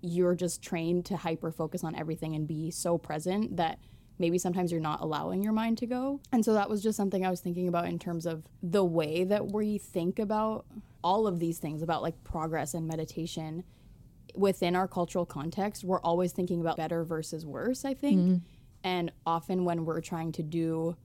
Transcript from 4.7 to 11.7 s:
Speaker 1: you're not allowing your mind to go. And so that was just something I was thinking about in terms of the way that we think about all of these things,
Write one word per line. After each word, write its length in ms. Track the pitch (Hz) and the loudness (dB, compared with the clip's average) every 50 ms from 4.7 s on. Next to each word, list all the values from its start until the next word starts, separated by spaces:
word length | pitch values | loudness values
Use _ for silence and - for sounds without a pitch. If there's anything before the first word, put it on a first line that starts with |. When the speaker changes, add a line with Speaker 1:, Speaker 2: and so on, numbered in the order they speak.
Speaker 1:
you're 80 | 170 165 | 0 0
not 220 | 160 156 151 - | 0 0 -2 -2
allowing 420 | - 156 151 147 156 165 185 185 202 | -2 -2 -2 -2 -2 -2 -2 -2 0
your 80 | 214 | 0
mind 260 | 214 220 226 226 226 | 2 2 2 2 0
to 80 | 220 247 | 0 -2
go. 360 | 226 247 247 254 269 277 277 - - | -2 -2 -2 -2 -2 -4 -6 -4 0
And 140 | - 233 214 | 2 4 6
so 80 | 233 220 | 6 6
that 160 | 214 202 202 | 4 4 2
was 120 | 214 208 | 0 0
just 140 | 190 220 214 | 2 0 2
something 300 | - 202 196 196 190 185 | 2 0 0 2 2 2
I 40 | 185 | 2
was 120 | 180 175 | 0 0
thinking 260 | - 180 175 180 180 | -2 -4 -2 0 0
about 180 | 180 175 170 175 | 2 2 2 0
in 140 | 175 170 170 | 0 -4 -4
terms 260 | - 175 170 170 160 | -4 -4 -4 -2 -2
of 180 | 175 165 156 156 - - - - | -4 -4 -6 -8 -14 -12 -8 -6
the 200 | 175 165 202 190 | 2 4 4 4
way 400 | 175 165 170 160 151 156 170 185 | 6 4 2 2 2 2 0 2
that 260 | 185 208 208 - - | 4 2 2 2 0
we 260 | 196 214 214 214 208 | 0 0 0 0 0
think 420 | 202 - - - 185 165 175 - - | -2 -4 -4 -2 0 0 0 0 0
about 460 | 220 196 214 214 220 220 220 220 - - - 220 - - - - - | 0 0 0 0 2 0 -2 -4 -8 -12 -16 -16 -16 -16 -16 -2 2
all 240 | 175 190 220 220 | 2 4 4 4
of 120 | 208 180 170 | 2 2 2
these 200 | 170 165 165 - | 0 0 -2 -2
things, 220 | - 151 | -4 -6